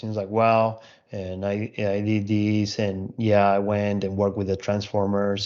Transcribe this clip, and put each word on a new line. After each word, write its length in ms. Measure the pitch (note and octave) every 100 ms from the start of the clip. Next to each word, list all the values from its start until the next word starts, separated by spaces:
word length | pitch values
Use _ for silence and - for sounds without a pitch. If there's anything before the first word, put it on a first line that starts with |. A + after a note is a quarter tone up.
And 60 | A2+
it's 60 | G#2+
like, 120 | F#2+
Wow, 520 | G#2+ A2+ A2+ A2+ A2 - - _
and 340 | G#2 F#2 F#2
I, 260 | G2 G2+ A2+ -
I 240 | G#2+ G2+
did 260 | G#2 G#2+ G2+
this, 520 | G#2+ G#2 G#2+ G2+ -
and 340 | G#2 F#2+ F#2+ -
yeah, 320 | A2 G#2 G2+
I 80 | G2
went 440 | G2+ G#2 G#2 G2+
and 140 | G2 G2
worked 200 | G2+ G2+
with 100 | G2
the 80 |
Transformers. 920 | F#2+ - G#2 G2+ G#2 G2 G2+ G2+ G2+